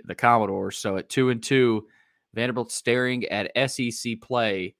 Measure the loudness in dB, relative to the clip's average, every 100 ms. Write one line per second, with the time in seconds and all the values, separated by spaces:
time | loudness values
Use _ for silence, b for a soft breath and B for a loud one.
0 | -10 2 4 4 2 -2 -4 -6 -4 -4
1 | -2 0 2 0 2 4 4 2 -2 b
2 | b b b -4 -2 -2 -6 -4 0 2
3 | 2 -2 -2 -4 -2 0 -2 -2 -4 -4
4 | -6 -8 -4 0 0 -2 -6